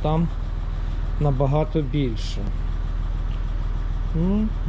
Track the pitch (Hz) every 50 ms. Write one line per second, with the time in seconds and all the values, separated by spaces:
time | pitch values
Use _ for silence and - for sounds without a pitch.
0 | - 151 156 160 170 160 - - - - - - - - - - - - - -
1 | - - - - 156 147 139 127 143 135 139 151 156 151 - 160 151 131 123 147
2 | 139 123 113 104 - - - - - 104 - - - - - - - - - -
3 | - - - - - - - - - - - - - - - - - - - -
4 | - - - 160 165 185 196 214 220 220 - - -